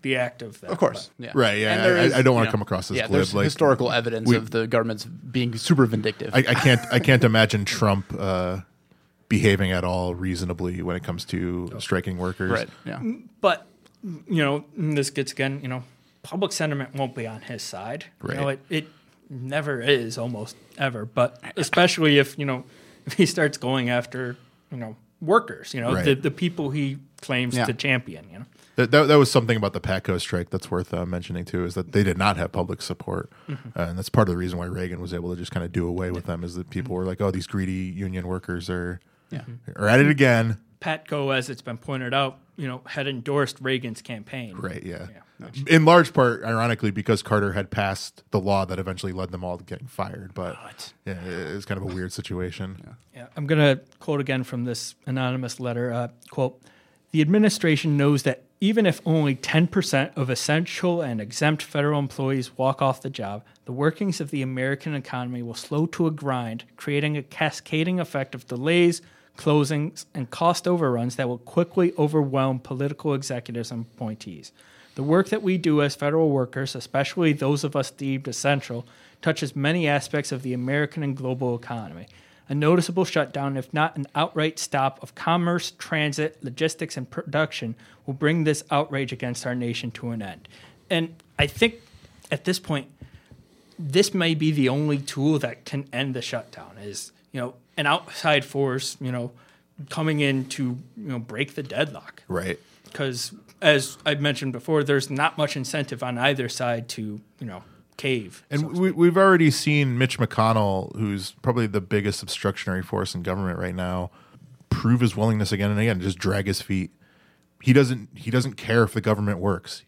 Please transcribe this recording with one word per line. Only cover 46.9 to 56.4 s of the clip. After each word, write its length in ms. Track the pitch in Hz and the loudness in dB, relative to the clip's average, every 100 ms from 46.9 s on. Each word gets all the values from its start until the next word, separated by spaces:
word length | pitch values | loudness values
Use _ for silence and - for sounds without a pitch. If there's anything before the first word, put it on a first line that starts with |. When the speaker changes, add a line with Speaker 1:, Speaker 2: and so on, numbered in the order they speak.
Speaker 3:
because 320 | 98 104 107 | -2 0 0
Carter 300 | - 107 101 | 2 0 2
had 180 | 98 95 | -2 -4
passed 500 | - 101 95 - - _ | -2 -2 -2 -8 -16 _
the 100 | 107 | -2
law 240 | 95 98 92 | 0 0 0
that 120 | 92 | -4
eventually 340 | 95 92 98 | -6 -6 -8
led 200 | 92 92 | -6 -8
them 120 | 90 | -8
all 140 | 92 87 | -8 -10
to 60 | |
getting 240 | 92 - 127 | -10 -14 -14
fired. 480 | - 92 92 92 92 | -8 -8 -8 -12 -8
But 200 | 87 80 | -8 -10
Speaker 2:
What? 300 | - - - _ | -16 -18 -18 _
Speaker 3:
yeah, 100 | - 92 | -12 -10
it, 240 | 90 87 76 | -8 -8 -8
it 60 | 98 | -10
was 100 | 101 | -6
kind 160 | 98 | -6
of 60 | 95 | -6
a 20 | 92 | -6
weird 180 | 90 | -8
situation. 640 | - - 90 90 85 95 95 | -8 -8 -6 -8 -8 -10 -12
Speaker 2:
Yeah. 80 | - 117 _ - | -18 -20 _ -20
Speaker 1:
Yeah, 60 | 123 - | -18 -10
I'm 120 | 143 | 0
gonna 320 | 156 147 135 - _ | 4 6 4 -2 _
quote 200 | - 147 | -4 -4
again 240 | 131 131 | -2 -4
from 220 | 123 123 123 | -4 -6 -4
this 280 | 117 - - - | -6 -8 -14 -8
anonymous 520 | 131 127 127 127 - | -2 -2 -2 -6 -8
letter. 320 | 123 117 123 | -6 -4 -2
Uh, 180 | 117 120 - - | -4 -6 -10 -12
quote, 320 | - | -4